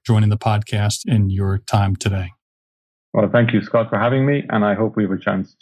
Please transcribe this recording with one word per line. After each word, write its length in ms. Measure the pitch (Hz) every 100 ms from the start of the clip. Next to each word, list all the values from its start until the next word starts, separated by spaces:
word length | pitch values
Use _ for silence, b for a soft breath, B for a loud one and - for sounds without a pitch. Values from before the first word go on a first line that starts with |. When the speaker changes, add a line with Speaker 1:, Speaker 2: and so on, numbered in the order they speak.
| -
Speaker 1:
joining 220 | 110 104
the 80 | 107
podcast 640 | 113 104 - 107 104 - -
and 260 | 110 98
your 260 | 95 98 98
time 380 | - 107 98 95
today. 360 | 104 95 87 - _ _ _ _ _ _ _
Speaker 2:
Well, 160 | - 101
thank 220 | 120 117
you, 80 | 107
Scott, 260 | - 117 110
for 100 | 104
having 280 | 117 135 139
me, 180 | 143 -
and 120 | 110
I 120 | 104
hope 200 | 98 110
we 100 | 110
have 80 | 98
a 60 | 92
chance 380 | 101 95 - _